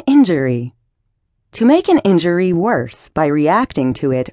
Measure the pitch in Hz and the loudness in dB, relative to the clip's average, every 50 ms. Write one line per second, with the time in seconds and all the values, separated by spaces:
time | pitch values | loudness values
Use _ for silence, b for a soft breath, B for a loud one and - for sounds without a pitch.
0 | - 269 277 294 262 185 170 139 135 127 123 120 120 123 - _ _ _ _ _ | 2 4 4 4 4 4 2 0 0 -2 -2 -4 -6 -8 -12 _ _ _ _ _
1 | _ _ _ _ _ _ _ _ _ _ - - 226 247 302 359 - - 349 285 | _ _ _ _ _ _ _ _ _ _ -6 0 2 2 4 2 2 2 0 2
2 | - 196 185 170 156 175 175 180 185 185 175 170 190 233 226 135 120 113 - - | 2 2 2 2 2 0 0 0 0 0 0 0 0 -2 -2 -2 -4 -6 -10 -18
3 | - - - 151 156 147 147 151 147 156 185 226 262 - - 147 131 131 120 - | -18 -10 -4 -2 -2 0 0 0 0 0 0 0 -2 -2 -4 -4 -2 -2 -4 -4
4 | 143 139 131 127 123 - | -4 -2 -2 -2 -4 -6